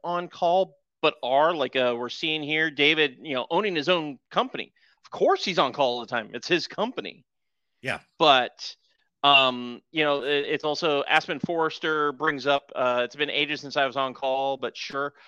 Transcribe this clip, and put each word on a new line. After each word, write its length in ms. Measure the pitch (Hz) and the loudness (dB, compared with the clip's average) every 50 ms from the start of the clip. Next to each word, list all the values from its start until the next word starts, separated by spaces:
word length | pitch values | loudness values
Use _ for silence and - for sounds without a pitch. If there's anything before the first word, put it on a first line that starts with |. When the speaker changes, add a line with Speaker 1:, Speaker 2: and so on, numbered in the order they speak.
| - | -6
Speaker 1:
on-call 720 | 170 175 175 180 175 - - 185 170 175 190 190 180 - _ _ _ _ _ | -4 -4 -4 -6 -8 -6 -2 0 2 4 2 2 0 -4 _ _ _ _ _
but 120 | - 156 147 - | 0 0 0 0
are, 320 | - 120 131 139 151 165 180 | -2 2 4 6 6 4 4
like, 200 | 156 135 123 117 | 2 -2 0 0
uh, 200 | 135 127 123 120 117 | 2 2 2 0 -2
we're 120 | 123 120 | -4 -8
seeing 320 | - - - 160 156 156 | -6 -6 -4 -4 -2 -4
here, 280 | 147 143 156 156 160 160 | -2 -2 -2 0 0 -2
David, 460 | 147 135 143 147 160 160 156 143 127 - | 2 4 4 4 6 4 2 0 -2 -6
you 120 | 131 156 139 | -8 -6 -4
know, 120 | 127 117 - | -4 -2 0
owning 240 | 170 175 214 208 175 | 0 0 0 0 -2
his 140 | 160 139 139 | 0 2 2
own 300 | 185 175 156 147 135 - _ _ | 2 2 0 -4 -8 -12 _ _
company. 420 | - 190 247 262 - 135 104 - _ _ _ _ _ _ | -2 -2 -2 0 -4 -8 -10 -12 _ _ _ _ _ _
Of 80 | _ - | _ -16
course 340 | - - 208 294 392 381 - | -2 0 2 2 2 2 0
he's 140 | 208 175 175 | 0 0 2
on 140 | 156 131 | 2 2
call 220 | 107 147 139 123 120 | 2 0 0 0 0
all 60 | 120 | -2
the 60 | 113 | -6
time. 240 | 110 135 117 107 107 110 | -4 -4 -4 -4 -6 -8
It's 120 | 123 - | -10 -2
his 220 | - 175 165 - - | -2 0 -2 -2 -4
company. 560 | - - 202 240 262 - - 87 - - _ _ _ _ _ _ _ _ _ _ _ _ | -6 -6 -6 -4 -6 -8 -10 -10 -14 -16 _ _ _ _ _ _ _ _ _ _ _ _
Speaker 2:
Yeah. 180 | - 131 - - - _ _ - | -8 -8 -8 -8 -10 _ _ 4
Speaker 1:
But, 580 | 170 151 139 127 120 - - - - - - - _ _ _ _ _ _ _ _ | 6 6 6 6 4 0 -6 -10 -14 -14 -14 -16 _ _ _ _ _ _ _ _
um, 580 | - 143 143 135 131 127 123 123 123 120 120 - - _ | 4 4 6 6 4 4 0 -2 -6 -10 -12 -14 -16 _
you 140 | - 156 151 | -4 -2 0
know, 180 | 147 143 143 | 0 0 0
it, 220 | 123 139 147 143 147 | 0 0 0 0 0
it's 160 | 113 151 143 - | -2 -4 -4 -2
also 380 | 151 147 - 175 160 147 139 - | -4 -2 -2 0 0 0 0 0
Aspen 360 | - 147 156 - - 165 135 | 2 2 2 2 0 -4 -6
Forrester 720 | - - 175 165 160 156 156 - - 160 156 156 147 147 | -4 -4 -2 0 -2 -2 -2 -4 -4 -2 0 0 0 -2
brings 340 | 135 127 147 156 147 135 120 | -2 -2 -2 -2 -2 0 0
up, 240 | 139 143 139 - - - | 2 2 2 0 -4 -4
uh, 240 | - 127 127 123 120 123 | -2 0 0 2 0 -2
"It's 120 | 120 - | -2 -4
been 140 | 143 147 139 | -4 -4 -2
ages 320 | - 143 151 143 151 139 | 0 -2 -2 -2 -4 -8
since 160 | 139 139 131 147 | -8 -6 -2 -2
I 80 | 139 | -2
was 100 | 131 117 | 0 0
on 160 | 139 135 131 | -2 -4 -4
call," 460 | 123 - - 135 131 135 135 139 139 135 | -4 -4 -4 -2 -2 0 -2 -2 -4 -4
but 180 | 131 117 - | -6 -8 -8
sure. 380 | - - - 143 139 143 143 - _ - | -10 -10 -8 -6 -6 -6 -6 -8 _ -20